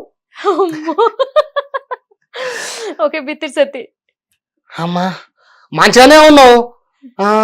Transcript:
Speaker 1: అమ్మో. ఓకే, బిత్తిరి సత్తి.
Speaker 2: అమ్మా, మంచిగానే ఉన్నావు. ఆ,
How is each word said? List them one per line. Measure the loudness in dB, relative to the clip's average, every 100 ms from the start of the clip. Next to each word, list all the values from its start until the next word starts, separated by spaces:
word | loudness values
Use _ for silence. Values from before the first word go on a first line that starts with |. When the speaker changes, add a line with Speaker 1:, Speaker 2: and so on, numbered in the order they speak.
| -4 _ _ -10 -6
Speaker 1:
అమ్మో. | -4 -4 -6 -10 -4 -4 -2 -4 -4 -4 -8 -10 -14 _ -18 _ _ _ -14 -12 -12 -14 -14 -14 -6 -6
ఓకే, | -6
బిత్తిరి | -12 -12 -10
సత్తి. | -4 -4 -4 -18 _ _ _ _ _ _ _ _ -12
Speaker 2:
అమ్మా, | -8 -6 -6 -10 _ _ _ _ _
మంచిగానే | -2 0 4 6 6
ఉన్నావు. | 6 6 6 4 0 _ _ _ -20 _
ఆ, | -2 0